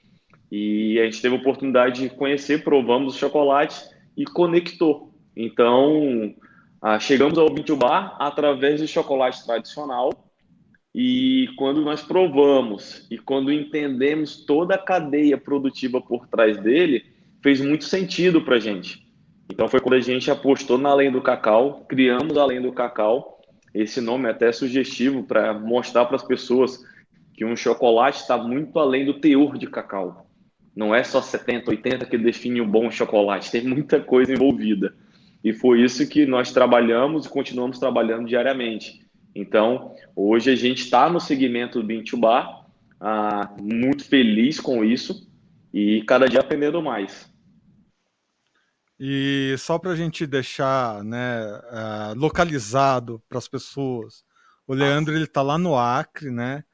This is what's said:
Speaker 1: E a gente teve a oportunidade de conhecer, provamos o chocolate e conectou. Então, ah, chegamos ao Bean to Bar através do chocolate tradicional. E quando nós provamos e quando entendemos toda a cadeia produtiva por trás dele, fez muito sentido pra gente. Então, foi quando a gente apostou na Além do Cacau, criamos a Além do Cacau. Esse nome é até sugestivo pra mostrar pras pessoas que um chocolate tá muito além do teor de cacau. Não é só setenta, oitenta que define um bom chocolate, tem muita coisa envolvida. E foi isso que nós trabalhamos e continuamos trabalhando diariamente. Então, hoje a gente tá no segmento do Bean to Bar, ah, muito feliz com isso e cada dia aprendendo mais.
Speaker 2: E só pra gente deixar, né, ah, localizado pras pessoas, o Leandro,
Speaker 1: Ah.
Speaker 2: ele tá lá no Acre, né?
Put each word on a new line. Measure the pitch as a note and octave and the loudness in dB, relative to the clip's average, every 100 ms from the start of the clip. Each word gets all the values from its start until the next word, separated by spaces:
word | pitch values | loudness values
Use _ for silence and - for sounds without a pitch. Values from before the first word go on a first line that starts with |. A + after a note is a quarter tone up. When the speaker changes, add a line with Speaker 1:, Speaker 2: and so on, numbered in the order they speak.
| _ _ _ _ _ | _ _ _ _ _
Speaker 1:
E | G#2 G#2 G#2+ A2 A2+ | -6 -2 -2 0 2
a | A2+ | 0
gente | A2 | 0
teve | B2 | -2
a | B2+ | 0
oportunidade | C3+ B2+ C3+ B2+ B2+ B2 | 0 -2 0 2 2 0
de | C3 | -8
conhecer, | - C#3 C#3+ - D3+ | -4 -4 -2 -2 -2
provamos | D#3 C#3+ A#2 B2 C#3 B2+ | 2 0 2 0 0 -4
o | |
chocolate | C#3 D3 C#3+ C#3 D3+ - - _ _ - | -2 0 2 2 0 -4 -20 _ _ -10
e | |
conectou. | C#3+ - F3 E3+ F3 - D#3+ C#3+ - _ _ - | -6 0 0 0 -2 -2 0 0 -6 _ _ -10
Então, | A2+ - A#2+ B2 C#3+ D3+ D3 A#2 G#2+ - _ _ _ _ | -6 2 4 6 4 4 2 0 -4 -8 _ _ _ _
ah, | G#2+ G#2+ | 0 0
chegamos | - C3 C#3+ D#3+ | 2 4 4 4
ao | D#3 | 2
Bean | D3+ | 2
to | D3 C#3+ | -4 2
Bar | B2 F3 G3 - | 2 2 -2 -6
através | C#3+ D3+ D3 C3 C#3 D3+ | -6 0 0 2 0 0
do | D#3 | -2
chocolate | E3 D#3 C3+ B2+ B2+ | -4 -2 0 0 -2
tradicional. | - A2+ - - D3 B2 C3 - _ _ _ _ _ _ _ | -6 -6 -6 -12 -8 -4 -4 -4 _ _ _ _ _ _ _
E | A#2 B2+ B2+ C3 C3 B2+ - | -2 0 2 2 2 0 -2
quando | C3+ D3 | -2 0
nós | D3 D3 | -2 -4
provamos | - F3 F#3 C#3 C#3+ C3+ A#2+ G2 - - - | -2 2 2 4 6 4 2 -6 -12 -20 -14
e | A#2 | -14
quando | - C3+ C3+ | -4 -4 -2
entendemos | D3+ D3 D3+ D3 B2+ C#3 D#3 D3 - - | -4 -4 -6 -4 -2 0 0 -4 -8 0
toda | D3 F3 F#3+ | 0 2 -2
a | |
cadeia | F#3+ F#3 D3+ D3 D3 C3+ | 0 -2 0 2 2 2
produtiva | - C#3+ C3+ - C3 B2 | 0 -2 -2 -4 -4 -4
por | - A#2+ - | -4 -8 -4
trás | A2 A2 G#2 | 2 2 2
dele, | G#2 C#3+ F3 A#2 - _ _ _ | 2 4 4 0 -4 _ _ _
fez | C#3 C3+ | 2 2
muito | C#3 D3+ | 2 -2
sentido | - F#3+ F#3 - F3+ D#3+ | -2 -4 -4 0 2 2
pra | D3 B2 | 2 0
gente. | G#2+ G2 F2+ - _ _ _ _ - | 0 -6 -10 -18 _ _ _ _ -14
Então, | - A2+ | -4 0
foi | C3 | 2
quando | C3 B2+ | 4 2
a | |
gente | A#2+ B2+ C#3+ | 2 -2 -2
apostou | C#3 C3+ C3 - B2 | -2 0 0 2 0
na | C#3+ | 4
Além | C#3 C#3 | 4 4
do | B2+ | 2
Cacau, | B2+ A#2+ A2+ A2 C#3 - - | 0 0 2 4 2 -2 -6
criamos | C3 B2+ B2 D#3 D3 | 2 2 2 0 0
a | |
Além | C#3 B2+ | 2 0
do | B2+ | -4
Cacau. | B2 A#2+ - G#2+ B2+ - - _ _ _ | -4 -6 -2 0 0 -4 -18 _ _ _
Esse | G#2 G#2+ C3 | -4 -4 -4
nome | A2+ B2+ A#2+ | -4 -2 -2
é | |
até | A2 A#2 | 2 0
sugestivo | A#2 C3+ C3 B2 - B2+ C3+ | 2 -2 -2 -2 -2 -2 -2
pra | G2 A#2 A2 | -2 0 0
mostrar | G#2+ A2 A#2+ A#2+ A#2+ | -4 -2 -2 0 0
pras | A#2+ C3+ | 0 -2
pessoas | - B2+ - B2 B2 - - - _ _ _ | -4 -6 0 2 2 -2 -18 -20 _ _ _
que | - | -10
um | A2 A#2 | -6 -4
chocolate | B2 A#2 B2 A2+ C3+ C#3+ | -2 2 4 4 4 0
tá | - A#2+ | -2 -2
muito | A#2 C3 D#3 E3 | -2 -6 -4 0
além | C#3+ C3 | 0 0
do | C#3 C#3+ | -2 0
teor | D#3+ C#3 C#3+ B2+ | 4 6 4 0
de | A2+ | -10
cacau. | A#2 - G2 F2+ F2+ - _ _ _ _ G2+ | -10 -8 -8 -8 -10 -20 _ _ _ _ -6
Não | G#2+ | 0
é | A#2 | 2
só | C3 C3 | 2 -2
setenta, | - - - A#2+ A#2 | -2 -6 -4 -4 -2
oitenta | G#2+ B2 B2+ B2+ | -4 -2 -4 -2
que | B2 | 0
define | A#2 A2+ B2 A#2+ | 0 -2 -4 -4
um | A2 | 0
bom | G#2+ A#2 | 2 0
chocolate, | - A#2 G#2+ G2+ F#2+ - | -2 0 2 2 0 -4
tem | A#2+ | -4
muita | B2+ B2+ D3 D3 | -2 -4 0 0
coisa | - B2+ C3 | 4 4 4
envolvida. | B2+ C#3 A#2 G#2+ G2+ F#2+ - _ _ _ _ | 4 2 2 -2 -2 -2 -8 _ _ _ _
E | A2+ | -4
foi | A2 B2+ A#2 | 2 4 6
isso | B2 B2 C#3+ | 4 2 0
que | D3+ | 2
nós | C#3 B2+ B2 | 2 2 0
trabalhamos | C3+ B2 A#2+ A#2 A#2 C#3 D#3+ C3+ | 2 6 6 4 2 2 -2 -4
e | |
continuamos | C#3 C3 B2 B2 B2+ | -6 -6 -6 -6 -4
trabalhando | C3 A#2+ A2+ A#2 A#2 | -2 0 0 -2 -2
diariamente. | A#2+ B2+ C3+ A#2+ G#2+ - - _ _ _ | -2 0 -2 -6 -8 -12 -20 _ _ _
Então, | G2+ G2 A2 A2 C3 - - - - | -14 -2 2 2 0 -6 -20 -14 -2
hoje | G2+ A#2 B2 | 2 4 4
a | B2 | 2
gente | B2 B2+ - | 2 -2 0
tá | B2 D#3 | 4 4
no | E3+ | 2
segmento | - C#3 C3 A#2+ A#2+ B2 | -2 0 0 -2 -4 -6
do | G#2+ | -4
Bean | A2+ | -6
to | G#2+ A#2+ | -6 0
Bar, | A2+ A#2+ - - _ _ _ _ | 2 2 0 -12 _ _ _ _
ah, | G#2 G#2+ G#2+ G#2 G2 - | -4 -2 -2 -4 -6 -10
muito | G2+ A#2 B2+ C#3+ | -6 -2 -2 -2
feliz | - C#3 A#2 G#2+ B2 D#3 | 0 2 4 2 0 -2
com | - A#2+ | -4 0
isso | A2 B2+ - G3 - _ _ _ _ | 0 0 -4 -12 -14 _ _ _ _
e | G2+ G#2 G#2+ A2 | -2 0 0 2
cada | B2+ C3 | 4 4
dia | B2+ | 4
aprendendo | C#3 D3+ D3 E3 | 2 -2 -2 -2
mais. | D3+ A2 G2 - - _ _ _ _ _ _ _ _ _ _ _ _ _ _ _ _ _ | -4 -6 -8 -12 -20 _ _ _ _ _ _ _ _ _ _ _ _ _ _ _ _ _
Speaker 2:
E | C3+ C#3 C#3 C#3 C3+ C3+ | -6 -2 -2 -2 -2 -4
só | - E3 | -4 -4
pra | F#3 E3 | -2 -4
gente | E3 - D#3 | -4 -6 -4
deixar, | C3+ B2+ - C3+ C3+ B2 G#2 | -4 -6 -4 -2 0 -2 -6
né, | G#2 A#2+ B2 A#2 G#2+ G#2 - | -10 -8 -6 -6 -8 -12 -14
ah, | A2+ A2 G#2+ G#2+ A2 | -12 -10 -8 -8 -4
localizado | D3+ - F3 D3 G#2 C3 C#3 B2+ A#2 A2+ - | -2 0 0 -2 -4 0 2 0 -4 -14 -12
pras | B2 - | -12 -10
pessoas, | C3 - - C3+ A#2+ A2 - _ _ _ _ - | -12 -12 -8 -6 -8 -10 -20 _ _ _ _ -6
o | |
Leandro, | C3+ C#3+ C#3+ D3+ | 0 2 0 -2
Speaker 1:
Ah. | D#3 | -2
Speaker 2:
ele | D#3 | -2
tá | D3 | -2
lá | C#3 D#3 | 0 0
no | F3+ C3+ | 0 0
Acre, | A#2+ B2+ D3+ - D3 | 0 0 -4 -12 -10
né? | A#2+ B2 C#3+ - | -6 -6 -8 -12